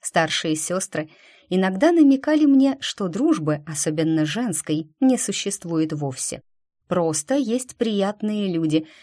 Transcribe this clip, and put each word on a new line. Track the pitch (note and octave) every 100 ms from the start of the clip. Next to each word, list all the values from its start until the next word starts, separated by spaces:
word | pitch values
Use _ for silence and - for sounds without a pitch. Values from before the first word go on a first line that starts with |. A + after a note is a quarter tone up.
Старшие | - - D#3+ - E3+ D#3
сёстры | - F3+ - D#3+ D#3 _ _ _ -
иногда | F#3 F#3+ F#3+ D4+
намекали | E4+ C#4+ C4+ C4+ D4+ D4
мне, | C4+ C4+ C4+
что | - - F#3+
дружбы, | D#3+ D4+ A3+ D3+ D3+ D3
особенно | D3+ - D#3 D#3+ D#3+ D3+
женской, | F#3+ A#3+ E3 - D#3 D#3 -
не | C4 A#3+
существует | - G3 G3+ - E3+ E3 D#3+
вовсе. | D#3 C#3+ C3 - - _ _ _ _ -
Просто | F3+ E3 D#3 - C#4
есть | A#3+ A#3+ - -
приятные | A3+ G#3 G3 G#3 G#3+ G#3+ G3+
люди, | E3 D#3+ D#3 D#3 -